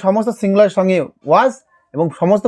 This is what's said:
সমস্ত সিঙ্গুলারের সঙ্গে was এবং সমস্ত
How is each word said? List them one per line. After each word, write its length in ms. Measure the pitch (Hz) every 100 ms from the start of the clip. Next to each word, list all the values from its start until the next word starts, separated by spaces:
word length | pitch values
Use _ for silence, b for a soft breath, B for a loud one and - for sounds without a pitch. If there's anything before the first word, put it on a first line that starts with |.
সমস্ত 260 | 190 208 220 214
সিঙ্গুলারের 340 | 202 196 208 190
সঙ্গে 180 | 190 180 135 _ 127
was 220 | 175 262 - _ _ _
এবং 120 | 139 165 -
সমস্ত 240 | 175 208